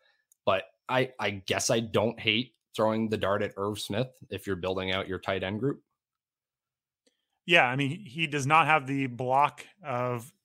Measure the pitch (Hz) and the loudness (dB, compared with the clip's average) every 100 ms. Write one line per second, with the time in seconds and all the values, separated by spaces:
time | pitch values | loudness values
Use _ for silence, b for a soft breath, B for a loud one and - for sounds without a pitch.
0 | b b b _ - 95 - _ - 127 | b b b _ 0 0 -2 _ -2 0
1 | 127 - 104 101 - 98 - 117 113 104 | 0 -2 -6 -4 -4 -2 0 0 0 0
2 | 107 117 113 110 131 _ _ - 110 110 | 0 0 0 0 -2 _ _ 0 2 2
3 | 113 107 92 104 104 - 101 104 - 98 | 0 0 0 0 -2 -2 -4 -4 -4 -4
4 | 110 - - 98 - 92 90 95 92 95 | -4 -8 -12 -10 -6 -4 -2 -2 -2 -2
5 | 92 92 - 98 95 104 135 - _ _ | -2 -4 -4 -4 -4 -2 -4 -4 _ _
6 | _ _ _ _ _ _ _ _ _ _ | _ _ _ _ _ _ _ _ _ _
7 | _ _ _ _ - 170 131 131 139 175 | _ _ _ _ 2 4 4 2 -2 -4
8 | 196 139 165 147 135 156 160 156 135 139 | -8 -6 -4 -2 4 4 6 4 2 -2
9 | 135 120 127 131 143 135 - _ 151 123 | -4 -4 0 4 4 0 -18 _ -6 -4
10 | 123 120 123 - | -2 -4 -8 -18